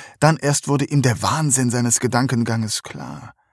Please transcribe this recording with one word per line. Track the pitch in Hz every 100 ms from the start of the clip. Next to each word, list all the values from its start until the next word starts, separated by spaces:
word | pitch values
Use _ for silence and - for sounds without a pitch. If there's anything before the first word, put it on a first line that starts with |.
| - -
dann | 151 160
erst | 139 147 -
wurde | 139 143
ihm | 143
der | 127 110
Wahnsinn | - 151 151 135 123
seines | 123 120 -
Gedankenganges | 123 123 131 120 117 113 110 -
klar. | - - 62 101 107 - _